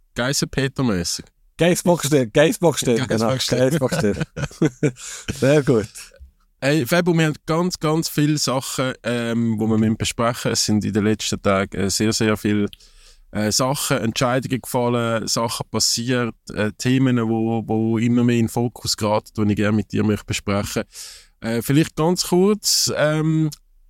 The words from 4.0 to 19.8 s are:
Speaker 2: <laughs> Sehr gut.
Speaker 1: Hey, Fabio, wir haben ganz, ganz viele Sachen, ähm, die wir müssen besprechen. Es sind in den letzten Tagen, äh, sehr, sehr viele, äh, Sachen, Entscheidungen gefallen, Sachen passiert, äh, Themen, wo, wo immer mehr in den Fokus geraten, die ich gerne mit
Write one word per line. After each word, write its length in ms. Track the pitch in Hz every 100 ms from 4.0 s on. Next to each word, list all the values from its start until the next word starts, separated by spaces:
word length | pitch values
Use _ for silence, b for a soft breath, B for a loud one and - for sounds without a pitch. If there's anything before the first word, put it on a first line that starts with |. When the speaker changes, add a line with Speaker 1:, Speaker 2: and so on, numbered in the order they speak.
| 104 95 - - - - 160 - 143 B B B -
Speaker 2:
<laughs> 0 |
Sehr 280 | - 127 151
gut. 260 | 135 117 - - - - - _ _ _
Speaker 1:
Hey, 220 | 135 156
Fabio, 300 | 117 175 180
wir 100 | 165
haben 120 | 156 135 -
ganz, 320 | 160 180 -
ganz 320 | 156 160 156
viele 260 | - 147 151
Sachen, 560 | - 131 - - 131 -
ähm, 540 | 110 120 117 117 117 107
die 80 | 110
wir 120 | 110
müssen 180 | 110 110
besprechen. 540 | 107 - 117 120 127
Es 140 | 110 -
sind 180 | 107
in 80 | 98
den 120 | 101
letzten 360 | 104 107 - -
Tagen, 340 | 101 95 98
äh, 140 | - 98
sehr, 240 | - 110
sehr 240 | 110 110 107
viele, 300 | 107 104 101 B B B B B _
äh, 200 | 104 107
Sachen, 460 | 104 131 143 - 131
Entscheidungen 640 | 113 - 127 131 127 127
gefallen, 680 | - 127 120 120 117 113 -
Sachen 400 | - 117 - -
passiert, 640 | 113 - - 117 127 117 - -
äh, 180 | - 104 -
Themen, 400 | 123 131 131 123 113
wo, 320 | 113 113 113 110
wo 300 | 110 113 113
immer 280 | 120 120
mehr 120 | 120 120
in 80 |
den 60 | 110
Fokus 440 | 123 120 - -
geraten, 360 | - 107 107 - -
die 140 | 104
ich 40 | 101
gerne 200 | 104
mit 140 | 107